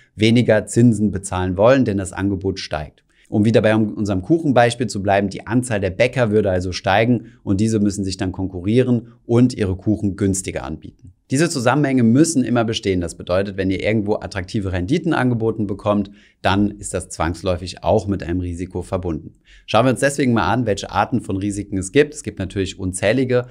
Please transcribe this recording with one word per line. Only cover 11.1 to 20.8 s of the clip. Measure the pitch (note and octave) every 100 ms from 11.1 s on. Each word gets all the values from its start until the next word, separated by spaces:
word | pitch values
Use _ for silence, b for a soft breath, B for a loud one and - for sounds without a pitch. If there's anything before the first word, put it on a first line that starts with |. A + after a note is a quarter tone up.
| _ -
Diese | C3 E3+
Zusammenhänge | C#3 A#2+ C#3 C3+ C3
müssen | A2+ B2 D#3+ C3+
immer | A#2+ A#2+
bestehen. | A2+ G#2+ G2+ F#2
Das | E2+
bedeutet, | - - F#2 G2+ F#2+
wenn | F#2+
ihr | F#2+
irgendwo | G2+ A2 G2+
attraktive | G#2+ F#2 G2 F2+ A2+ F#2+
Renditen | F2+ F2+ E3+ F3
angeboten | C3+ B2+ A#2 A2+ G#2+ G2+
bekommt, | G2+ G#2 G#2 G2 B B B
dann | G2 G2 G2+
ist | - -
das | F#2 -
zwangsläufig | - E2 F2 F#2+ F2 F2+ -
auch | E2+ G#2+ G2
mit | F#2+
einem | E2 F2+
Risiko | F2+ F2 F#2 F#2
verbunden. | F2 F#2+ F2+ D#2 E2 _ b b b
Schauen | A2
wir | B2+
uns | A#2+
deswegen | C3+ D3+ C3
mal | A2+ F2
an, | A#2
welche | A2 -